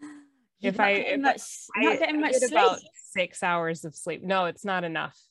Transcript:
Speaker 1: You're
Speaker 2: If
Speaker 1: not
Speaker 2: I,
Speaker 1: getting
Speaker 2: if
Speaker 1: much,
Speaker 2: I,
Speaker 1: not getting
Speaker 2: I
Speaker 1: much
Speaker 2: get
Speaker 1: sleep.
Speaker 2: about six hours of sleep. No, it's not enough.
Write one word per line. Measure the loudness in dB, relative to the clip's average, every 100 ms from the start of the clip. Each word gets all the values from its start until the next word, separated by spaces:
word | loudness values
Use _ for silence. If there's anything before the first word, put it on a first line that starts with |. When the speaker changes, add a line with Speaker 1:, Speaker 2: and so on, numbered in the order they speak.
| -20 -20 -20 _ _ _
Speaker 1:
You're | -4
Speaker 2:
If | 2
Speaker 1:
not | 2
Speaker 2:
I, | 2
Speaker 1:
getting | 0
Speaker 2:
if | 0
Speaker 1:
much, | 2 0 -4 -16 -8 0
Speaker 2:
I, |
Speaker 1:
not | 2 2
getting | 0 0
Speaker 2:
I |
Speaker 1:
much | 0
Speaker 2:
get | 2
Speaker 1:
sleep. | 2
Speaker 2:
about | 4 4 2 -6 -20 -10
six | -4 -4 -2
hours | -2 0 0 -4
of | -8
sleep. | -10 -8 -6
No, | 0 0 0
it's | -2
not | -4 -2
enough. | -2 -4 -6 -10 _